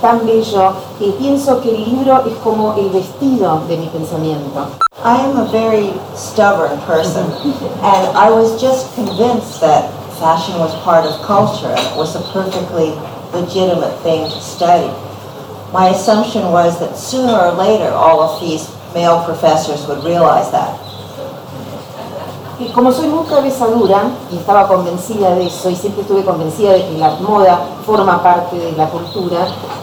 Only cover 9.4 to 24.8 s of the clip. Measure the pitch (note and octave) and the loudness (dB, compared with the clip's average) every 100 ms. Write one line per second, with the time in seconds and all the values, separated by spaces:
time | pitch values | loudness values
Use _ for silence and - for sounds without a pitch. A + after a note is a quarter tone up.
9.4 | - - - C#3+ - - - - D#3+ E3+ | -4 -2 2 2 0 -8 -14 -4 0 0
10.4 | F#3+ F3 D#3+ - F3+ E3 D#3 D3+ - G3+ | -2 -2 -4 -2 2 4 2 -4 0 2
11.4 | - - C#3 - - D3 D#3+ F3 - G3 | 2 -2 -4 -2 -2 -2 -4 -4 -6 -4
12.4 | F#3 F#3 - F3 D#3 D3 - - - F3 | -4 -4 -4 -2 -2 -2 -10 -14 -8 -6
13.4 | F3 G3 F#3 D#3+ D3 - E3 D#3+ D#3 - | -4 0 2 2 -2 -2 0 0 -2 -8
14.4 | - - F3 F3 B2 - - - - - | -12 -2 2 4 2 -6 -12 -14 -16 -16
15.4 | - - - F#3 F#3 G3 - G#3+ A#3 G#3+ | -16 -14 -6 2 2 2 2 2 2 -2
16.4 | F#3 E3+ E3+ E3+ E3+ - - C4 B3 G#3+ | 0 2 2 0 -4 -8 -6 -2 2 4
17.4 | F3 F3 G3+ A3 - - D#3+ D#3+ D#3 - | 2 2 2 2 0 2 4 4 2 -2
18.4 | E3+ D#3 - - - F3 E3+ E3+ E3 E3 | -4 -6 -8 -14 -8 -2 2 2 0 0
19.4 | E3 D#3 D#3+ D3 D3 C#3 E3+ E3+ D#3 - | 2 2 0 -4 -4 -4 -2 2 4 4
20.4 | - - - - - - - - C3+ A#3+ | 2 0 -2 -6 -12 -14 -14 -12 -12 -12
21.4 | - C3+ C3 - - - - F#3 - - | -14 -14 -12 -12 -14 -14 -12 -12 -12 -12
22.4 | - - A#3+ A#3+ B3+ B3+ D4+ D#4+ D#4 C#4+ | -14 -10 -2 4 4 4 2 0 2 2
23.4 | C4+ B3+ A#3 A#3 F#3+ G3 A#3 - - F3 | 2 0 2 4 4 4 2 -4 -8 -6
24.4 | - G3+ F#3+ F#3 | 2 4 6 4